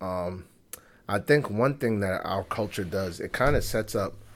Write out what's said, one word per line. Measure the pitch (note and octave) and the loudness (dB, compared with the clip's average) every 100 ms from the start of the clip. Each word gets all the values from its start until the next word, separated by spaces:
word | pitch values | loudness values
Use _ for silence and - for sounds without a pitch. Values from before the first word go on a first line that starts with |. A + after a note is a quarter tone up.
Um, | F#2 F2+ F2+ F#2 F2+ _ _ - - - - | -6 -4 -4 -6 -12 _ _ -18 -18 -14 -2
I | G2+ | 0
think | - D3 C#3+ | 4 4 4
one | G#2 C3 C#3+ | 2 2 2
thing | A#2+ G#2+ | 0 2
that | F#2+ F#2 | 2 0
our | - F#2+ | 0 -2
culture | F#2 - G#2 - | -2 -4 -4 -4
does, | F2 F#2+ F#2 E2 | -4 -2 -4 -4
it | - | -6
kinda | - C3 C#3 | 2 4 4
sets | - A2+ G#2+ | 2 -2 -2
up | A2 F#2+ - - | -2 -2 -4 -16